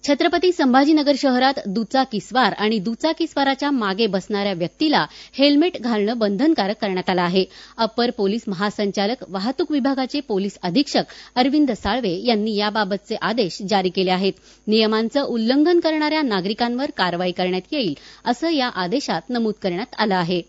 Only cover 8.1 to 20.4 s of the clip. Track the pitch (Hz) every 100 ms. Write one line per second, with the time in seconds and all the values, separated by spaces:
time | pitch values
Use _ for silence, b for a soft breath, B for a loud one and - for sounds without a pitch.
8.1 | 240 196 226 226 175 208 - 202 190 202
9.1 | 254 - 190 202 269 339 302 254 269 254
10.1 | 294 - 202 196 - 180 185 294 233 170
11.1 | B B - 262 294 285 208 202 233 226
12.1 | 175 233 220 220 202 208 214 202 202 -
13.1 | 220 185 233 190 - 196 202 185 175 185
14.1 | 180 196 185 b b - 214 220 220 226
15.1 | 285 277 233 220 269 302 349 330 311 302
16.1 | 311 285 202 180 220 240 240 294 - 185
17.1 | 175 180 175 185 185 185 302 208 143 B
18.1 | B - 247 330 311 247 - 180 247 -
19.1 | 175 - 247 226 208 196 175 233 - 220
20.1 | 185 170 180